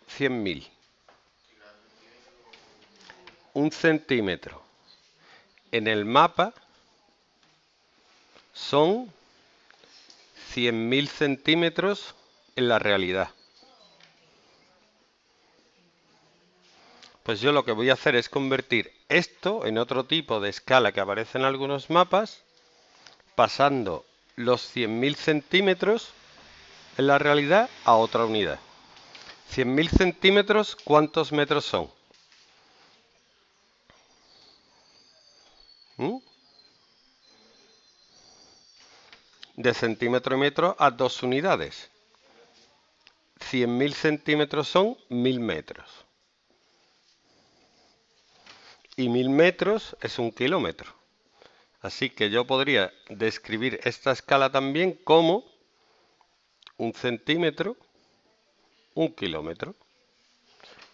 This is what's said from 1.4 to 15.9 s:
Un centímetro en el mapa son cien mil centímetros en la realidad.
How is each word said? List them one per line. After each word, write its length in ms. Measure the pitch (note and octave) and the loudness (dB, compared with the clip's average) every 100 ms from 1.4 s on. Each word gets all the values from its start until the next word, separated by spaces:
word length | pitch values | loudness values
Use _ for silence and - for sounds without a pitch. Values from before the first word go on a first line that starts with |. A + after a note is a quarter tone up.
| _ _ - - _ _ _ _ _ B2 _ - _ _ _ _ - - - - _ | _ _ -20 -20 _ _ _ _ _ _ _ -20 _ _ _ _ -20 -20 -20 -20 _
Un 180 | C#3+ D3+ | -4 -2
centímetro 920 | - E3 D#3 - B2+ G2+ F2 - - - _ _ _ _ _ _ - _ _ _ | 0 2 2 0 -2 0 -4 -8 -20 -20 _ _ _ _ _ _ -20 _ _ _
en 160 | A#2 G#2+ | -4 -2
el 200 | G#2+ G#2 | -2 2
mapa 480 | C3+ E3 - G3 - _ _ _ _ _ _ _ _ _ _ _ _ _ _ _ _ _ _ _ | 4 4 2 -4 -6 _ _ _ _ _ _ _ _ _ _ _ _ _ _ _ _ _ _ _
son 580 | - - C#3+ D#3+ A3 A#3+ - _ _ _ _ _ _ _ - - - _ - - | -16 -2 2 2 0 -6 -18 _ _ _ _ _ _ _ -20 -20 -20 _ -20 -12
cien 400 | - A#2+ A2+ A2+ | -2 0 0 0
mil 220 | B2+ C#3+ | 0 0
centímetros 1040 | - D3 C3+ - D#3+ E3+ E3 F#3 G3+ - - _ _ _ - | -2 -2 -2 0 2 0 0 -2 -4 -10 -20 _ _ _ -2
en 120 | B2 | 2
la 100 | A2 | 2
realidad. 500 | G#2+ G2 F2+ F#2 F2+ - _ _ - _ _ _ - _ _ _ _ _ _ _ _ _ _ _ _ _ _ _ _ _ F3 | 2 0 0 -2 -4 -8 _ _ -20 _ _ _ -20 _ _ _ _ _ _ _ _ _ _ _ _ _ _ _ _ _ _